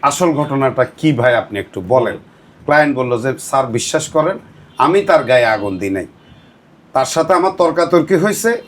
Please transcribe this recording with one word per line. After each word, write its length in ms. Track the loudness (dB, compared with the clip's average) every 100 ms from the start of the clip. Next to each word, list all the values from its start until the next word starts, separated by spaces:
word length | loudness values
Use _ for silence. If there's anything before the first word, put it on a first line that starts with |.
"আসল 300 | -2 0 0
ঘটনাটা 520 | 0 -2 -2 -2 0
কি 280 | -2 0 0
ভাই, 220 | 2 2
আপনি 240 | 0 -2 -8
একটু 240 | -10 -10 0
বলেন।" 280 | 0 0 -4 -14 _ _ -12
ক্লায়েন্ট 320 | 0 2 2 0
বলল 260 | -2 -2
যে, 160 | -2 -6
"স্যার, 280 | -4 -2 -2
বিশ্বাস 420 | -4 -2 -4 -2
করেন, 300 | -2 -2 -4 -10 -20 -12 0
আমি 240 | 2 2
তার 220 | 2 2
গায়ে 200 | 4 2
আগুন 340 | 4 0 -4 -6
দিই 120 | -4
নাই, 160 | -4 -6 -14 _ -20 -20 _ _ _ _
তার 120 | -2
সাথে 300 | -2 0 2
আমার 180 | 2 2 0
তর্কাতর্কি 560 | 0 0 2 2 2
হয়েছে, 480 | 2 0 -2 -2 -4